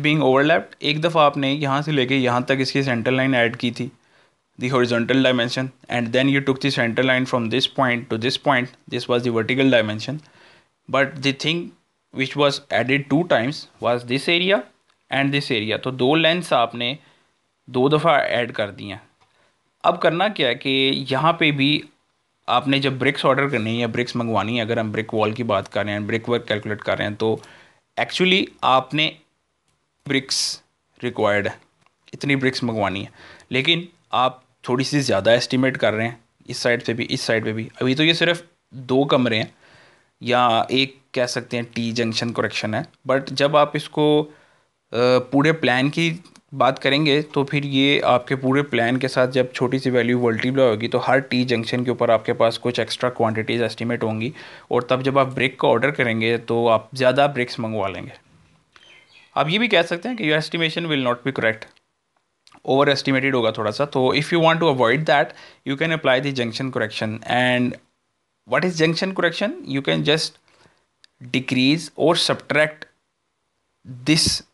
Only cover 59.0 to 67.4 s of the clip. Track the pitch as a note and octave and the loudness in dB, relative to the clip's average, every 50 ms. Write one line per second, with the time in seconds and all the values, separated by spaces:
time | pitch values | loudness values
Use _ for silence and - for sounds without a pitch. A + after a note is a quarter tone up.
59 | _ _ _ - - _ _ C#3 C#3+ D#3 F3+ G#3+ A#3+ A3 G3 E3+ E3+ E3+ F3 E3+ | _ _ _ -20 -20 _ _ -2 0 0 0 0 0 2 2 2 2 2 -2 -6
60 | - D#3 D#3 - D#3+ D3+ D3+ D#3+ D#3 - - E3+ E3 D#3 D#3+ E3+ E3+ D#3+ D3+ C#3 | -6 -6 -6 -2 0 0 0 0 0 -2 -2 -2 -2 -2 -2 -4 -4 -2 -2 0
61 | B2+ A#2+ A#2+ - - C3+ C3 C3 A#2 A2 A2 A2 - - _ _ _ _ _ _ | 0 0 -2 -2 -4 -4 -2 0 0 0 -2 -2 -8 -18 _ _ _ _ _ _
62 | _ _ _ _ _ _ _ _ _ _ - - - - C3 C#3 D3 C#3+ C#3 - | _ _ _ _ _ _ _ _ _ _ -20 -10 -4 0 2 4 4 4 2 0
63 | - C#3 C3+ C3 C3+ C#3 C3+ B2 A2+ G#2+ A2 A#2+ G#2+ G#2+ G#2+ - C#3+ C#3+ - C#3 | 0 0 0 0 0 0 0 0 0 0 -2 -2 -4 -4 -2 -2 -4 -2 0 0
64 | B2+ C3 - C#3+ D3+ - F3 E3+ D#3+ D#3+ E3 E3 E3+ D#3+ C3+ B2+ A#2+ A2+ B2+ D3+ | 0 2 0 0 -2 0 0 2 4 4 4 4 2 0 2 2 2 2 2 0
65 | D#3 D#3+ D3+ C#3+ D#3+ - - - - - - _ _ C3 C#3 C3+ D#3+ E3 D#3+ D3+ | 2 2 2 2 2 0 -4 -12 -20 -20 -20 _ _ -8 -4 -2 -2 -2 -2 0
66 | - C3+ B2+ C3 C#3+ C#3+ C3+ B2 A#2+ A#2 G#2+ - C3+ C3 - B2 A2 G#2+ - - | 2 2 2 2 0 -2 -4 -4 -4 -4 -4 -6 -6 -6 -4 -4 -4 -4 -4 -6
67 | A2+ A2 A2 A2+ - - A#2 A2 | -6 -6 -6 -8 -6 -2 0 0